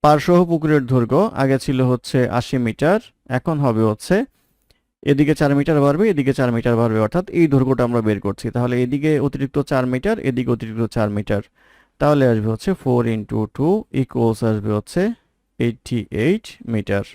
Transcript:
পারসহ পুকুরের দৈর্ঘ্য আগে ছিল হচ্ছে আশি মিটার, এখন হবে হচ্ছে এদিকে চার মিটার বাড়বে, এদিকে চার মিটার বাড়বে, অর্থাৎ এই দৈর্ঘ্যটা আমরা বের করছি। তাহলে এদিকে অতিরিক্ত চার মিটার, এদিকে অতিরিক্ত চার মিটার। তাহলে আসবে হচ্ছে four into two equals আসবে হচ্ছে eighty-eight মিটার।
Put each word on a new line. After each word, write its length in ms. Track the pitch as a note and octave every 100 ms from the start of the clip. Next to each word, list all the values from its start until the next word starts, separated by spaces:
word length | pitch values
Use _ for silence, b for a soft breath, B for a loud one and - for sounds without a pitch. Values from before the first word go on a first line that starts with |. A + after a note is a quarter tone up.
পারসহ 340 | D3+ D3+ D#3 F3 F3
পুকুরের 320 | E3 D3+ D3+ B2
দৈর্ঘ্য 300 | C3 A2+ C3+ G#3+ -
আগে 140 | C3+ C3+
ছিল 140 | - C3 B2+
হচ্ছে 280 | B2 - B2+ B2 A#2+
আশি 180 | - C3+ A#2+
মিটার, 340 | G#2+ D3 G#3 - _ _ B2+
এখন 180 | - D#3
হবে 180 | C#3 A2 A2
হচ্ছে 260 | G#2+ - F#3+ C4+ _ _ _ _ _ _ _ -
এদিকে 240 | C#3 D3 D3+
চার 120 | D3 C#3+
মিটার 200 | C#3+ D#3
বাড়বে, 200 | C#3+ D3 A3
এদিকে 200 | D#3+ C3+ C3+
চার 120 | B2+
মিটার 220 | A#2 A#2+ A#2
বাড়বে, 180 | A#2 A2 G#2+
অর্থাৎ 180 | E3+ F#3+ -
এই 80 | E3
দৈর্ঘ্যটা 300 | C3+ C3 B2+ A#2+
আমরা 120 | A#2+ G#2+
বের 120 | G2+ G2
করছি। 200 | G2 A#2
তাহলে 200 | A#2+ B2 B2
এদিকে 260 | B2 C#3 D3+ D3 C#3+
অতিরিক্ত 300 | C#3 C3+ D3 C#3
চার 140 | C3+ B2+
মিটার, 240 | B2+ G3 A3 -
এদিকে 220 | B2 B2 A#2
অতিরিক্ত 280 | A2 A2 A2+ -
চার 120 | G#2 G#2
মিটার। 260 | G#2 G#2 - b b b b _
তাহলে 240 | C#3+ D3 C3
আসবে 160 | A2+ G#2+
হচ্ছে 180 | A2 - F3+
four 200 | C3+ A#2+ A#2
into 240 | A2 A2 A2 G#2+ -
two 180 | D3 G#3 - -
equals 400 | C3 B2 A#2 A2 A#2
আসবে 200 | A2 G#2 G#2+
হচ্ছে 260 | - - G3+ A#3 _ _ _ _ A#2+
eighty-eight 800 | A2+ - A#2+ G2 G2 B2+ G#3+ - - -
মিটার। 340 | A2 G2+ G2+ G2+